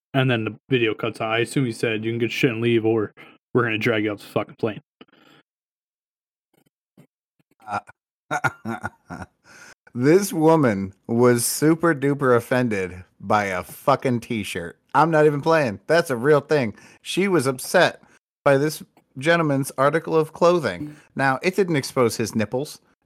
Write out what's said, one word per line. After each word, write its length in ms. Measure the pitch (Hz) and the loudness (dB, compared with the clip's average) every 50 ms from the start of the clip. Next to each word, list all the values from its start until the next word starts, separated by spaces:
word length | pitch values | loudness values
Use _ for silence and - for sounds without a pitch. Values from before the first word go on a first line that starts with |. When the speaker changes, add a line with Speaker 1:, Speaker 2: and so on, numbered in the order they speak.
| _ _ - | _ _ -2
Speaker 1:
and 160 | 135 131 131 | 0 2 2
then 140 | 123 117 110 | 0 0 -2
the 100 | 110 110 - _ - | -4 -8 -10 _ -2
video 260 | 135 123 117 110 104 | 0 2 2 0 -2
cuts 260 | - - 113 107 - | -2 -6 -6 -6 -6
out. 80 | 113 110 | -4 -2
I 80 | 110 113 | -2 -2
assume 260 | 120 117 - 147 135 | -2 -2 -2 -2 -2
he 60 | 117 | -2
said, 320 | 110 - - 117 110 107 110 | -2 -4 -4 -4 -2 -4 -4
"You 80 | 113 | -4
can 60 | 117 | -2
get 80 | 117 120 | -2 -2
your 40 | 113 | -2
shit 200 | - - - 135 | 0 0 0 0
and 100 | 110 110 | 2 0
leave, 240 | 117 120 117 113 107 | 0 2 2 2 2
or 280 | 110 113 113 104 - _ - - - - _ _ _ - | 2 2 0 -2 -4 _ -14 -20 -20 -20 _ _ _ 0
we're 100 | 127 120 | 0 0
gonna 140 | 117 110 | 0 -2
drag 260 | 104 107 127 110 107 104 | -2 0 0 0 0 0
you 80 | 107 104 | -2 -4
off 60 | 98 | -8
the 60 | - | -8
fucking 300 | - - 113 104 - 80 | -6 -6 -6 -6 -6 -8
plane." 260 | - - 113 101 - - _ _ - - _ _ _ _ _ _ _ _ _ _ _ _ _ _ _ _ _ _ _ _ _ _ _ _ _ _ _ _ _ _ _ _ _ _ _ _ _ _ - - _ _ _ _ _ _ _ _ _ _ _ - | -8 -8 -8 -8 -10 -16 _ _ -20 -20 _ _ _ _ _ _ _ _ _ _ _ _ _ _ _ _ _ _ _ _ _ _ _ _ _ _ _ _ _ _ _ _ _ _ _ _ _ _ -20 -20 _ _ _ _ _ _ _ _ _ _ _ -12
Speaker 2:
Uh, 120 | 110 104 101 - - - _ _ _ _ _ _ - | -8 -8 -8 -8 -10 -18 _ _ _ _ _ _ -8
<laughs> 960 | 151 - - - - - - 110 113 - - - - _ _ - 90 - - - _ _ _ _ - - - - - _ _ _ - | -6 -4 -4 -6 -6 -8 -10 -10 -10 -10 -10 -12 -14 _ _ -16 -16 -16 -16 -18 _ _ _ _ -20 -20 -20 -20 -20 _ _ _ -6
this 380 | 120 127 143 165 196 208 196 214 | 0 4 4 4 4 2 0 -2
woman 600 | 165 156 160 165 160 143 120 101 95 98 98 - _ _ | 2 4 4 4 4 4 2 0 0 -4 -6 -10 _ _
was 380 | - 117 117 123 123 120 117 113 | -4 0 4 4 4 4 2 0
super 480 | - - - 147 156 165 160 - 170 156 | -2 -2 0 2 2 2 2 0 0 0
duper 400 | 135 135 139 143 139 147 127 120 | 0 -2 -2 -2 0 2 2 2
offended 680 | 117 - - 127 127 127 117 107 98 95 90 90 90 92 _ _ - | 2 2 0 0 0 0 0 -2 -4 -4 -6 -8 -12 -18 _ _ -10
by 260 | 98 101 110 104 101 | -4 0 0 0 0
a 180 | 98 92 90 87 | 0 -4 -6 -6
fucking 560 | - - - - - 135 127 - 135 123 117 | -10 -14 -4 0 0 0 2 0 -2 -2 -2
t-shirt. 580 | - - 120 107 95 - - 90 85 85 - _ _ _ - | -4 -6 -6 -6 -6 -6 -8 -10 -10 -10 -14 _ _ _ 2
I'm 160 | 135 151 165 | 2 2 4
not 140 | 160 151 151 | 4 4 4
even 160 | 151 147 143 | 4 4 2
playing. 380 | 139 165 165 160 143 117 98 95 _ | 0 2 2 2 2 0 -4 -6 _
That's 220 | - 156 170 170 - | 0 0 0 0 0
a 60 | 131 | -4
real 260 | 113 120 147 151 143 | -2 2 2 2 2
thing. 340 | 131 - 156 147 123 104 101 - - - - _ | 2 2 0 0 0 -2 -6 -10 -18 -20 -20 _
She 260 | - - - 170 196 | -14 -6 -2 -2 0
was 200 | 202 180 156 123 | 2 2 0 0
upset 540 | 135 131 123 - - - 185 160 127 - - _ _ _ _ _ _ _ _ - | 0 -4 -6 -4 0 2 2 4 2 0 -4 _ _ _ _ _ _ _ _ 2
by 140 | 143 139 | 2 2
this 260 | 135 147 156 151 - - - _ _ _ _ - | 2 2 -2 -4 -8 -14 -20 _ _ _ _ -14
gentleman's 540 | 135 135 160 170 170 160 147 139 135 139 - - | -4 0 2 2 2 2 0 0 -2 -4 -4 -2
article 380 | - 135 143 147 165 - 170 160 | 0 0 2 2 0 -2 0 0
of 180 | 160 156 156 - | 0 0 -2 0
clothing. 600 | - 175 170 180 175 143 104 90 90 147 147 147 - _ _ - | 2 4 4 4 2 0 -2 -6 -6 -10 -14 -16 -18 _ _ -6
Now, 240 | 135 135 135 131 127 | -2 0 0 0 0
it 140 | - 185 185 | -2 -2 0
didn't 200 | 208 196 175 165 | 0 0 0 0
expose 400 | 139 - - - 135 123 113 - | -2 -4 -2 0 0 0 0 0
his 180 | - 113 101 - | -2 -6 -4 -4
nipples. 460 | 113 104 - - 127 147 - - - _ _ _ _ _ | -4 -4 -4 -4 -6 -8 -8 -14 -20 _ _ _ _ _